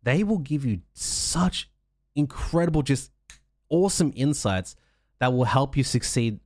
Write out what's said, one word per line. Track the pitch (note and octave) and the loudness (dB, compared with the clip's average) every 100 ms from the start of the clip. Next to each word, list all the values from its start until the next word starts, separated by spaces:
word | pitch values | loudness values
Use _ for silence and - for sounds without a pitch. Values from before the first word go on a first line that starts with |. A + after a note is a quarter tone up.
they | A#2+ D3 | 2 0
will | G#3 G#3+ | 2 0
give | C3+ D3 | -2 -2
you | C3+ F#2+ - | -2 -4 -6
such | - - - - E3 F3+ - - _ _ _ _ C#3+ | -10 -6 -4 -2 0 0 0 -12 _ _ _ _ -2
incredible, | C#3+ - - E3 E3+ D#3 | -2 -2 -2 2 2 0
just | C#3 C3+ - _ _ - _ _ _ | 0 -2 -2 _ _ -20 _ _ _
awesome | E3 F#3+ - D#3+ - | 2 2 2 0 2
insights | C3+ C#3+ G#2+ F#2 F#2 - _ _ _ _ | -2 0 0 -2 -4 -16 _ _ _ _
that | B2+ | 0
will | B2+ A#2+ | 2 2
help | C3 C#3 - | 2 2 0
you | |
succeed | C3 B2 - B2+ A#2 G#2 | 0 0 0 -2 -2 -4